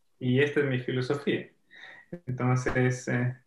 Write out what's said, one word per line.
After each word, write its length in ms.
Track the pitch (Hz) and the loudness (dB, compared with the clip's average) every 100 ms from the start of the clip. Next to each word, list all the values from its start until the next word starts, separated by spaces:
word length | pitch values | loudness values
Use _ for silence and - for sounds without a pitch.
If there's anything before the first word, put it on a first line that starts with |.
| _ _ | _ _
y 220 | 127 127 | 0 2
esta 200 | 147 151 | 4 2
es 60 | 135 | 2
mi 140 | 127 | 0
filosofía". 680 | 127 127 127 143 - - - _ _ - - - - 175 - | -2 -4 -2 -2 0 -2 -4 _ _ -20 -20 -20 -16 -14 -8
Entonces, 800 | 127 127 127 135 127 127 123 - | -2 2 2 2 2 2 0 -2
eh, 300 | 123 123 - | 0 0 -4